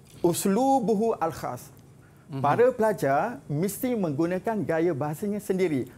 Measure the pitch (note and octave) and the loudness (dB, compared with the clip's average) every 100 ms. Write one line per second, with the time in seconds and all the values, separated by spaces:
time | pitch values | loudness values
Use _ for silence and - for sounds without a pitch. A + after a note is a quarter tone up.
0 | - - F3 E3 G3+ G3+ C4+ C4+ G3+ G#3 | -20 -2 0 2 0 2 4 2 2 2
1 | A3+ - E3 - C3 B2 - - - - | 0 0 -4 -4 -8 -10 -14 -20 -20 -20
2 | - - - C3+ C#3+ F3 B3 A#3+ A3 F3+ | -20 -20 -12 -2 2 4 4 4 0 0
3 | C#3 C#3+ G#3+ G#3+ - D3 G3 - B3+ A#3 | 2 2 0 -6 -6 -2 -2 -2 -2 0
4 | F3 C#3 E3+ F#3 A3 A3 D3 D#3+ F3+ C#3 | -2 0 -2 -2 -2 -4 -2 0 0 0
5 | D3 D#3 G3+ G3+ - F#3+ F#3 C#3 - | -4 -4 -6 -6 -2 0 2 0 -4